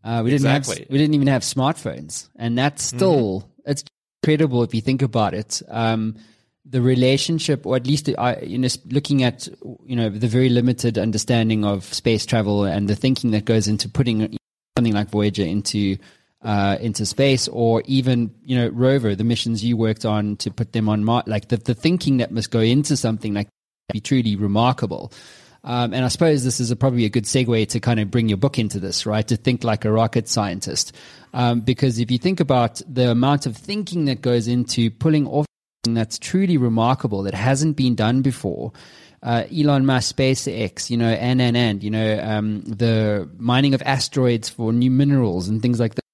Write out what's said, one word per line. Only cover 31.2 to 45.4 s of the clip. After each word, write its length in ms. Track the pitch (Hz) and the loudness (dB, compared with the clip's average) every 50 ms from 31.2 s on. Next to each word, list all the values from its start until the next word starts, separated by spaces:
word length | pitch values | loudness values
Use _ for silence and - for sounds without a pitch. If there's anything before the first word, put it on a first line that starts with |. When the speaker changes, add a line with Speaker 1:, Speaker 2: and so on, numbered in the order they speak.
| - _ - | -20 _ -2
Speaker 1:
Um, 260 | 123 123 120 120 120 | 0 2 2 2 2
because 400 | 110 123 127 - - 131 117 110 | 0 0 0 2 2 0 2 0
if 100 | 120 110 | 0 0
you 80 | 123 | 0
think 220 | 120 - 180 190 170 | 0 0 0 0 0
about 420 | 175 135 135 123 120 113 - - - | 2 2 4 2 2 2 -2 -6 -16
the 240 | - 135 123 127 120 | -8 0 2 2 2
amount 360 | 117 120 127 135 143 143 - | 4 2 4 2 2 0 0
of 100 | 131 110 | -4 -8
thinking 480 | - - - 202 208 202 - 170 175 156 | -8 -8 -6 -6 -6 -6 -4 -2 -2 0
that 160 | 143 127 110 | 0 -2 -2
goes 260 | - 127 123 120 107 | 0 0 0 2 0
into 420 | 117 120 123 120 - - - 117 113 | 0 0 -2 -2 -2 0 0 0 0
pulling 360 | 110 _ - 160 156 151 143 | 0 _ 0 2 2 2 0
off 180 | - - 143 151 - _ _ _ _ _ _ - | 0 -2 -2 -2 -2 _ _ _ _ _ _ -4
something 120 | 120 117 | -2 0
that's 240 | 117 113 110 - - | 0 -2 -4 -6 -12
truly 360 | - - - 185 196 185 175 | -10 -2 0 0 2 2 2
remarkable, 680 | 143 127 120 113 113 113 120 135 139 - 120 104 98 98 | 2 2 2 2 2 2 2 2 0 -2 -4 -4 -2 -4
that 100 | 98 95 | -6 -4
hasn't 420 | 95 101 131 135 135 156 160 147 | -2 0 0 0 2 0 -2 0
been 200 | - 131 127 120 | 0 0 0 2
done 260 | 107 107 110 123 131 | 2 0 2 2 2
before, 500 | 131 135 120 - - 98 76 - 58 98 - - - - - - - - _ _ - | 0 0 -2 -2 -6 -6 -6 -6 -8 -10 -12 -14 -20 -20 -20 -20 -20 -20 _ _ -4
uh, 200 | 120 117 117 - - - | -2 -2 -2 -2 -4 -2
Elon 320 | 156 147 147 143 139 131 | 0 2 2 4 4 4
Musk, 300 | 135 131 123 110 - - | 2 2 2 0 -2 -2
SpaceX, 760 | - 135 131 131 - - 139 87 110 110 92 - - - - | 0 2 2 2 0 -2 -6 -4 -4 -4 -6 -6 -8 -6 -4
you 60 | 120 | -2
know, 140 | 117 117 113 | 0 2 2
and, 320 | 113 - 120 123 127 127 | 0 0 0 0 2 2
and, 160 | 127 120 117 | 2 2 2
and, 260 | 120 123 113 104 98 95 | 2 2 0 0 -2 -4
you 60 | 107 | -4
know, 300 | 107 110 110 107 107 104 - | -2 0 0 0 0 -2 -2
um, 380 | 110 107 107 107 107 107 104 | -2 -2 -2 -2 -2 -4 -6
the 680 | - - 113 101 120 117 113 110 110 107 107 101 90 71 80 | -6 -10 -4 -2 0 2 2 2 2 0 0 -2 -4 -8 -12
mining 360 | - 113 120 123 127 139 143 135 | -6 0 2 2 4 4 4 2
of 80 | 131 | 0
asteroids 680 | - - 135 131 - - - 143 127 123 120 113 107 | 0 -2 -2 -2 -2 -4 0 0 2 2 2 0 -2
for 240 | - - - 117 110 | -8 -8 -4 -2 0
new 200 | 113 120 123 127 | 2 2 2 4
minerals 580 | 127 131 139 143 143 135 123 104 87 92 | 4 4 4 4 4 4 2 2 0 -2